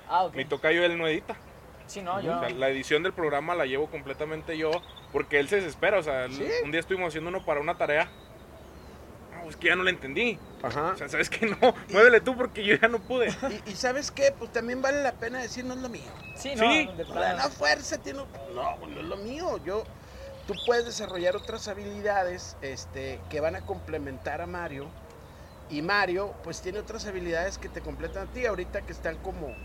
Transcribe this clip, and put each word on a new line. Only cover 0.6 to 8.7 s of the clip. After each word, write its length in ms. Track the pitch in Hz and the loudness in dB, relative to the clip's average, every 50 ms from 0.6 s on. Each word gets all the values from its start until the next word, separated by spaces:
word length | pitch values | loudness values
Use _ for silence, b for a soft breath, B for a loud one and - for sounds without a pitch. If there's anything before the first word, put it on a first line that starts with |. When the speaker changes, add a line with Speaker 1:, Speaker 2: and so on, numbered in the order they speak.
| - 156 160 170 175 | 4 4 6 6 6
Speaker 2:
él 120 | 175 170 170 | 4 4 2
no 100 | 165 160 | 2 0
edita. 280 | 156 175 - - 220 - - - - - - - - - - - | 0 0 -2 -6 -10 -10 -12 -18 -20 -20 -20 -20 -20 -20 -16 -14
Speaker 1:
Sí, 140 | - 202 | -12 -10
no, 180 | 190 175 180 196 | -6 -4 -4 -2
Speaker 3:
Ujú. 80 | 196 160 | -2 -2
Speaker 1:
yo 80 | 170 175 | -2 0
Speaker 2:
O 20 | |
sea, 100 | 170 120 | -2 -2
la 180 | 123 123 131 135 | -2 0 2 2
edición 320 | 135 135 127 - 151 151 | 2 0 0 2 2 2
del 120 | 170 190 - | 2 2 -2
programa 420 | - 170 151 143 143 151 165 175 | 0 0 0 0 0 0 0 0
la 100 | 175 147 | 0 0
llevo 240 | 131 131 135 151 147 | 0 0 0 -2 -2
completamente 680 | 151 151 135 135 135 - 151 151 156 156 147 - 165 156 | -4 -8 -8 -8 -6 -6 -6 -6 -6 -6 -6 -6 -4 -2
yo, 140 | 156 156 160 175 - - - - - - | 0 0 0 0 -2 -6 -18 -20 -10 -4
porque 280 | - 143 156 - 143 143 | -2 -2 0 4 4 4
él 80 | 143 139 | 4 4
se 80 | 196 202 | 2 2
desespera, 400 | 190 165 135 - - 185 208 190 | 2 0 -2 0 2 4 4 4
o 40 | 160 | 4
sea, 240 | 151 139 131 127 127 | 2 0 0 -2 -2
Speaker 3:
¿Sí? 160 | 131 139 - - 453 494 480 | -4 -4 -4 -2 0 -2 0
Speaker 2:
un 80 | 147 | 0
día 80 | 147 165 | 0 0
estuvimos 280 | 165 - 190 185 185 170 | 0 0 0 0 0 -2
haciendo 200 | 147 160 156 170 | -2 -4 -4 -4
uno 140 | 180 190 - | -4 -4 0
para 160 | - 156 143 | 0 0 0
una 180 | 147 160 175 - | 2 0 0 0
tarea. 300 | 170 147 147 151 175 - - - - - - - - - - - - - | 2 2 4 4 2 2 -2 -16 -20 -20 -20 -20 -20 -20 -20 -20 -20 -18